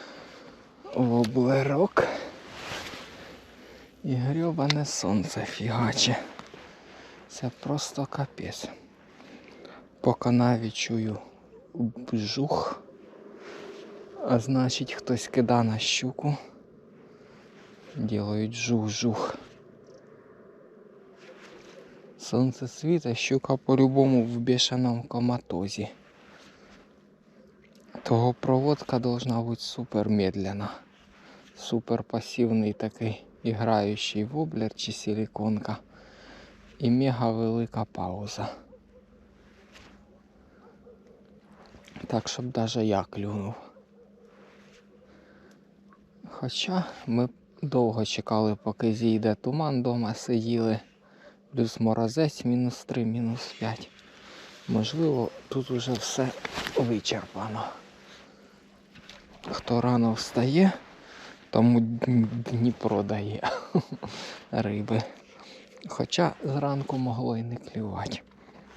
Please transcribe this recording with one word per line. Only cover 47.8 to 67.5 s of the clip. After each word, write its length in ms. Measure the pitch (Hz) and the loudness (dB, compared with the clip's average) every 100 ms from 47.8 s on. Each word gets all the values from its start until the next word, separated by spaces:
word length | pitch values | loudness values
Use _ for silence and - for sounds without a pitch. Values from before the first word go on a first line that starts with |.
| 117 110 107 | 4 2 0
чекали, 500 | - - 110 107 104 | -2 0 2 4 2
поки 380 | 110 104 117 | -4 0 0
зійде 420 | 110 117 110 110 104 | 2 2 4 2 0
туман, 460 | 127 147 156 131 | 0 -2 0 0
дома 320 | 123 120 117 | 0 0 -2
сиділи. 680 | - - 120 110 117 113 110 - _ _ - - - _ | -4 0 0 2 2 2 2 -2 _ _ -20 -20 -20 _
Плюс 280 | 131 117 - | 0 0 2
морозець, 640 | 113 113 113 156 151 - 123 | 2 4 2 2 0 0 0
мінус 400 | 123 123 - - | 0 0 -2 -6
три, 200 | 123 113 | -2 -2
мінус 480 | 113 117 117 - - | 0 -2 -4 -8 -6
п'ять. 300 | 110 113 - - - - - - - - - | -6 -6 -10 -20 -20 -20 -20 -20 -20 -14 -2
Можливо, 600 | 110 107 151 165 131 113 - - | 0 0 0 2 2 0 -4 -6
тут 220 | 135 127 | -4 -2
уже 220 | 123 123 | -2 -2
все 340 | 117 - - 131 - - - - - | -4 -2 -2 -2 -4 -8 -8 -4 0
вичерпано. 840 | 120 110 - - - 101 110 107 - - - - - - - - - - - - - - - - - - - | 2 0 -2 -4 -6 -8 -6 -6 -6 -10 -18 -20 -20 -20 -20 -20 -20 -20 -20 -20 -20 -20 -20 -20 -20 -16 -10
Хто 300 | - - 120 | -8 0 2
рано 320 | 120 123 117 | 4 4 4
встає, 580 | 110 - 117 127 156 190 - - - - - - - - | 2 -2 0 4 6 6 4 -6 -20 -20 -20 -20 -20 -2
тому 300 | - 117 120 | 6 8 8
Дн-, 460 | 113 117 - 123 107 | 4 0 2 4 4
Дніпро 800 | 117 117 117 120 - 110 101 | 0 -2 2 2 2 2 2
дає 380 | 101 104 104 107 - - - 175 - - | 2 -2 -4 -4 -4 -4 0 0 0 -6
<laughs> 500 | 104 - - - - | -10 -10 -12 -14 -6
риби. 520 | 120 104 104 107 110 - - - - - - - - - | -2 0 -2 0 0 -2 -8 -20 -20 -20 -20 -20 -16 -8
Хоча 460 | - - - 175 - | -4 -2 2 2 0
зранку 540 | 151 143 143 139 135 131 | -2 0 0 0 -2 -2
могло 400 | 127 117 123 113 | -2 0 -2 -2
й 60 | |
не 120 | 117 | -4